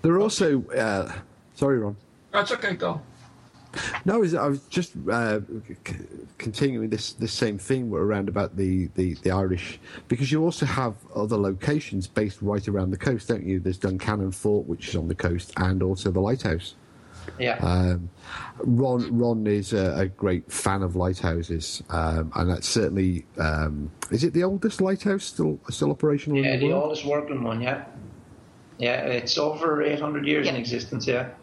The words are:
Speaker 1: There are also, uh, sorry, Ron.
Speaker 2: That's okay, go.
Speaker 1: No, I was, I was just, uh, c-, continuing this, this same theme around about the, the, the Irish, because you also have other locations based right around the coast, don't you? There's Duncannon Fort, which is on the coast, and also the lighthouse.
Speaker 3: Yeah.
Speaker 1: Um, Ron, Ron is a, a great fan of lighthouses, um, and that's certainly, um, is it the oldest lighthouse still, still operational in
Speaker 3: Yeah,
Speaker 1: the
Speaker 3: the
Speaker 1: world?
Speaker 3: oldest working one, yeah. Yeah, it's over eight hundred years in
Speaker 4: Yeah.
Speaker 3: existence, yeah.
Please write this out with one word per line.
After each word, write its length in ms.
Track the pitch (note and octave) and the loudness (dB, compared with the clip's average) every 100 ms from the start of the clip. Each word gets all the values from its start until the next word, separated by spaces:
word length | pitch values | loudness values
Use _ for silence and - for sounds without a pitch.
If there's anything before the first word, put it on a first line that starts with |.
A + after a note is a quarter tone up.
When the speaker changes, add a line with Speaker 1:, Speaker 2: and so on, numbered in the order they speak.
Speaker 1:
There 120 | E3+ | 6
are 60 | F3+ | 6
also, 440 | G#3+ - F3+ C3+ B2 | 4 4 4 4 2
uh, 400 | A#2 A2 G2 - - - - _ | 0 2 0 -2 -8 -14 -20 _
sorry, 240 | - C#3 C3 | 0 2 2
Ron. 180 | G#2 G2+ - - - | 0 -6 -16 -20 -2
Speaker 2:
That's 200 | G3+ G3+ | -2 0
okay, 200 | B3 G3+ F3+ | -2 -2 -2
go. 260 | - E3 - - - - - - - - - - F#3 | -2 -4 -10 -20 -20 -20 -20 -20 -14 -10 -8 -4 0
Speaker 1:
No, 100 | A3 | 2
I 20 | |
was, 160 | F#3 | 2
I 140 | D#3+ C#3+ | 2 0
was 140 | C#3 - | -2 -2
just, 260 | F3+ F3 - C3+ | -4 -4 -6 -2
uh, 280 | A#2 A#2 G#2+ G#2 A2 - - - | 0 2 0 -2 -12 -12 -14 -10
c-, 100 | F2+ - - - - | -12 -12 -16 -18 -10
continuing 520 | A#2 G#2 C#3 B2 A2 | -8 0 0 0 -2
this, 240 | G#2+ - | -2 -6
this 180 | - A#2 | -6 -6
same 240 | - A#2 G#2 | 0 0 -2
theme 340 | - C3+ A#2+ | -2 -2 0
around 340 | F2+ G2 G#2 G2 | 0 2 2 0
about 260 | G2 G2 F#2+ | 0 -2 0
the, 320 | F#2+ F#2 F2 - | 2 2 0 0
the, 200 | F#2 D#2 | 0 0
the 160 | F#2+ | 0
Irish, 480 | F#2 F#2+ F2+ - - - - - | 2 2 0 -4 -14 -16 -18 -4
because 240 | A#2+ C3+ | -2 2
you 120 | D#3 | 2
also 220 | E3 - C#3 | 2 2 0
have 300 | G#2+ B2 G#2 - | 2 0 -4 -8
other 240 | - G#2+ A2 | -4 0 2
locations 720 | G2 F#2+ - D3+ - G2 F#2 | 2 0 0 0 -2 -4 -2
based 340 | - G#2+ - | 0 -2 -2
right 240 | G2+ G2+ G2+ | -2 0 0
around 240 | G2+ F#2 | 0 0
the 60 | F#2+ | 0
coast, 300 | C#3+ A#2+ - | 0 -2 -2
don't 160 | A2 | -2
you? 160 | D#2+ F#2+ | 0 0
There's 180 | F#2 F#2 | 0 -2
Duncannon 560 | G2+ F#2 - G#2 F#2+ | -2 -2 -2 -2 -2
Fort, 340 | F2+ A2 G#2 C#2+ | -2 2 2 0
which 220 | E2 - | -6 -4
is 60 | F2 | -4
on 120 | E2 | -2
the 60 | F2 | -2
coast, 360 | F2 E2+ - - | 0 -2 -4 -2
and 260 | F#2 F#2 | 0 2
also 260 | F#2 F#2+ G2+ | 0 0 0
the 100 | F#2 | 2
lighthouse. 540 | G2 B2+ G2+ E2 - - - - - - - - | 2 0 0 -2 -4 -16 -20 -20 -20 -16 -16 -4
Speaker 3:
Yeah. 200 | B2 A2+ | -2 0
Speaker 1:
Um, 480 | F2 F2+ F2+ F2 F2 - - - - - | 2 4 4 2 -2 -14 -14 -12 -12 -4
Ron, 560 | - A#2+ C3+ B2 A#2 A#2 | 2 4 4 2 0 2
Ron 300 | A#2+ A2+ G#2+ | 2 2 2
is 280 | G#2 G2 | 2 2
a, 220 | G#2+ F#2+ C#2+ | 2 2 2
a 80 | F#2+ | -2
great 420 | F#2+ G2+ F2+ - | 0 0 0 -2
fan 300 | - G2+ G2 | -2 0 2
of 140 | F#2 F2+ | 0 0
lighthouses, 880 | F2+ F#2 F2+ E2 E2 E2+ D#2+ - - | 0 0 0 0 -2 -4 -4 -10 -4
um, 420 | E2 D#2+ E2 D#2+ - | -2 0 0 0 0
and 140 | F2 | 0
that's 180 | F2 - | 0 0
certainly, 580 | A#2 F2 F#2+ F#2 F2 - - | 2 2 2 2 0 -6 -4
um, 540 | D#2+ D2+ D#2 D2 D2 - - | 0 0 0 -2 -8 -10 -2
is 140 | A2+ | 0
it 100 | D#3+ | 2
the 100 | D#3+ | 2
oldest 360 | F#3 G3 A3+ - | 2 2 -2 2
lighthouse 440 | F#3+ G3 G#3 G3 - | 0 2 0 -2 -2
still, 340 | - D#3 D3 - | -2 0 -2 -8
still 220 | - C#3+ | -2 0
operational 460 | C#3+ D3+ D3 D3+ C#3+ | 2 2 2 2 2
in 60 | C3+ | 2
Speaker 3:
Yeah, 60 | |
Speaker 1:
the 40 | C3 | 2
Speaker 3:
the 80 | C#3+ | 2
Speaker 1:
world? 140 | C#3+ D3+ | 2 0
Speaker 3:
oldest 200 | D3+ C#3 | -2 -2
working 380 | D3 D3 C3+ | -2 -2 -4
one, 180 | A#2 A2+ | -2 -2
yeah. 220 | B2 - - - - - - - - - - - | -2 -4 -8 -16 -16 -18 -20 -20 -20 -20 -20 -2
Yeah, 220 | A#2+ B2+ | 0 0
it's 360 | - B2 A#2+ E3 | 0 -2 0 0
over 460 | D3+ D#3 E3 D3+ | 0 0 0 2
eight 160 | D3 D3 | 2 0
hundred 260 | D3+ D3 C#3+ | -2 -2 0
years 220 | D3+ C3+ | 2 2
in 80 | B2 | -2
Speaker 4:
Yeah. 60 | |
Speaker 3:
existence, 440 | A#2 A#2 A#2 B2 B2 | -4 -4 -4 -4 0
yeah. 220 | B2 B2+ - | 0 -2 -12